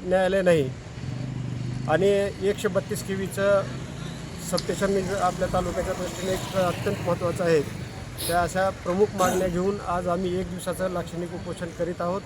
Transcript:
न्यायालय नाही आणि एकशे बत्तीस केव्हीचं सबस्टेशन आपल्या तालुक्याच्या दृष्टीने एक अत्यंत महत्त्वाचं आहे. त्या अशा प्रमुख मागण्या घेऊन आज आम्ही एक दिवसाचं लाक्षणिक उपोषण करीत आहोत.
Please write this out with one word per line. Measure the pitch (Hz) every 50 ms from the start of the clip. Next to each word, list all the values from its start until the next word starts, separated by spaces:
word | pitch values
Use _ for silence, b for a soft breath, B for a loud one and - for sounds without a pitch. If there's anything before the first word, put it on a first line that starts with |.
| 175
न्यायालय | 180 180 190 190 185 190 196
नाही | 190 180 170 160 139 131 127 - - - - - - - - - - - - - - - - - - - - - - -
आणि | 156 160 190 202 202 196 202 202 190 - 190
एकशे | 196 202 - -
बत्तीस | 208 180 190 190 - 208 - -
केव्हीचं | - 196 190 190 180 - 196 196 202 202 196 190 - - - - - - - - - - - - - - - - -
सबस्टेशन | 180 175 - - 175 - 196 196 196 196 190 180 196 196
आपल्या | 180 180 180 170 185 170 -
तालुक्याच्या | 185 180 180 180 185 175 185 185
दृष्टीने | 175 180 170 - - 180 190
एक | 185 185 - - -
अत्यंत | 190 185 175 170 - - 208 202 190 -
महत्त्वाचं | 175 175 175 180 170 160 - 180
आहे. | 170 165 151 139 - - - - - - - - - - - -
त्या | - 170 175
अशा | 175 165 - 185 190 196
प्रमुख | 190 - - 175 175 190 208 208 208
मागण्या | 196 185 180 180 185 185
घेऊन | 185 170 175 180 196 208 202 -
आज | 185 175 180 180
आम्ही | 180 175 180 190 180 175 185
एक | 185 175
दिवसाचं | 180 180 - 185 170 156 185 190
लाक्षणिक | 185 175 160 - - 165 175 170 190
उपोषण | 175 - 175 165 - 180
करीत | 170 165 - 175 165 180 -
आहोत. | 175 175 180 202 196